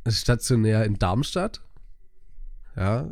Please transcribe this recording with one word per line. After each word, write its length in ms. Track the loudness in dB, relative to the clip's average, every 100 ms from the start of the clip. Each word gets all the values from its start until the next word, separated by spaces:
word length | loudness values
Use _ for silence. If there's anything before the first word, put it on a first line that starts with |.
| -2
stationär 760 | 2 4 2 4 4 4 4 2
in 100 | 2
Darmstadt. 640 | 2 2 0 -2 -2 -4 -14 -16 -16 -18 -18 -18 -16 -12 -10 -12 -10 -2
Ja, 360 | 0 0 -2